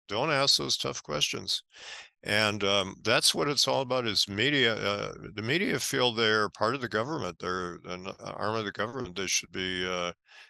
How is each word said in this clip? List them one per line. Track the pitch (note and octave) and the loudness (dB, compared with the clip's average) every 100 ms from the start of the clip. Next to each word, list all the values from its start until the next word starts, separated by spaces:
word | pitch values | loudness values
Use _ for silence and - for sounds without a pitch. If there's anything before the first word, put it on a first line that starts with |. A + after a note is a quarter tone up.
| - | -6
Don't | G#2 D#3 | -2 0
ask | C#3 C#3 - | 2 4 2
those | C3+ - | 2 -2
tough | C3+ C3+ | -2 -6
questions." | - D3 - G#2+ F#2 - _ - - - - _ | -6 -2 0 -2 -4 -4 _ -20 -16 -16 -18 _
And, | - G#2 G#2+ G#2 | 0 2 2 2
um, | G2 G2+ F#2+ F#2 | 2 2 0 -4
that's | G#2 C3+ - | 2 4 4
what | E3+ D3 | 2 0
it's | C3+ C3 | 2 2
all | C3 | 2
about, | B2+ B2+ A#2 | 0 0 0
is | F#2+ - | 0 0
media. | G2 C3+ C#3+ A#2 G#2 | 2 2 4 2 2
Uh, | G2+ G2+ G2+ - G#2+ | 0 -2 -4 -8 -10
the | G#2+ | -6
media | A2 E3+ G#3 C3+ | -2 0 0 -2
feel | - C3 B2 | 0 2 2
they're | A2+ A2 A2 G2+ | 4 4 4 2
part | - G#2+ C3+ | 2 0 0
of | |
the | A#2 | -2
government. | G#2+ B2+ D#3+ F#2 E2 | 0 0 -2 -4 -4
They're | F2+ F#2 F2+ E2 F2 | -4 -2 -4 -8 -10
an | F2+ F#2+ G2 | -8 -8 -10
arm | - - G2+ A2+ | -10 -4 -2 0
of | G2+ | -2
the | |
government. | F#2+ A2 B2 G#2+ F2+ | -4 -4 -4 -6 -4
They | F#2 | 0
should | - - | -2 -2
be, | F#2+ F#2 F#2 F#2 | -4 -2 -2 -2
uh, | F2+ F2 - _ - | -2 -2 -6 _ -20